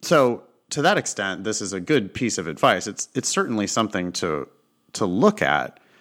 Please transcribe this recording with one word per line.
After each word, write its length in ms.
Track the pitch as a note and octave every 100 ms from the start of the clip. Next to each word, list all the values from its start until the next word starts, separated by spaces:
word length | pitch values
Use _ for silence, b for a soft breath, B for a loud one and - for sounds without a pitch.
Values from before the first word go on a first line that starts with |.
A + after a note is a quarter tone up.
so 440 | - D#3 B2+ A#2 - _ -
to 100 | D3+
that 160 | D#3+ F#3
extent, 480 | - - G2 F2+
this 160 | G2+ G#2+
is 140 | G2+
a 60 | F#2+
good 340 | F2 D3+ G2
piece 240 | - A#2+ G2
of 80 | E2
advice. 400 | D2+ C3+ F#2+ G#2
It's, 240 | G2 -
it's 140 | C3+ -
certainly 380 | - F#3 A2 G2+
something 460 | - G#2+ F#2+ F2+
to, 360 | E2 F2+ D2+ C2 _ _ _ _
to 100 | -
look 380 | G2+ F#2 G3+ G#3
at, 360 | C#2 D2 B1+ - b b